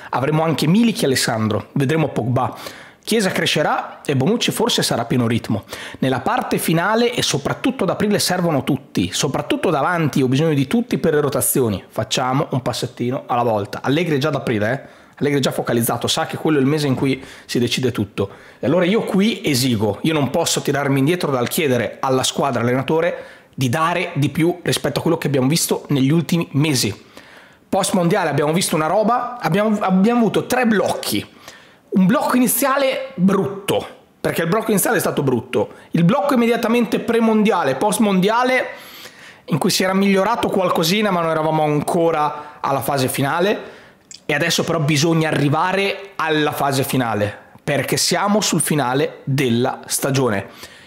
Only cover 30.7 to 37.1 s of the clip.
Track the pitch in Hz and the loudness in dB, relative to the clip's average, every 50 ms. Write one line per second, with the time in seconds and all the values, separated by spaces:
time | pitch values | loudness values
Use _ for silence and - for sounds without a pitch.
30.7 | 226 190 165 - - - - - - 101 - - - - - - - - - - | 2 2 2 0 -2 -4 -4 -4 -4 -4 -6 -6 -14 -20 -20 -20 -20 -20 -20 -20
31.7 | - _ _ - - 202 185 175 226 294 269 240 - 254 254 214 - - 277 277 | -20 _ _ -4 0 2 4 4 4 2 2 2 2 2 2 2 2 0 0 0
32.7 | 262 277 277 269 - - - - - - 175 196 190 196 190 127 - - - - | 2 2 2 0 0 -2 -6 -8 -4 0 2 2 2 2 0 -2 -4 -8 -4 -2
33.7 | 113 101 95 - - - - _ _ _ - 156 147 - 170 165 175 220 214 220 | -2 -2 -2 -4 -14 -20 -20 _ _ _ -4 -4 -2 -2 -2 0 0 -2 0 0
34.7 | 214 190 - - 233 175 - 175 147 - 143 135 127 113 117 - - 120 101 - | 0 0 2 2 0 0 0 0 -2 0 0 0 0 0 -2 -2 -2 -2 -2 -2
35.7 | - - - - - - 170 170 214 285 - 285 285 240 240 226 233 233 233 214 | -6 -18 -12 -4 0 2 4 4 4 2 2 2 2 2 2 2 2 0 0 0
36.7 | 233 240 233 - - 220 - - | 2 2 2 0 -2 -4 -2 0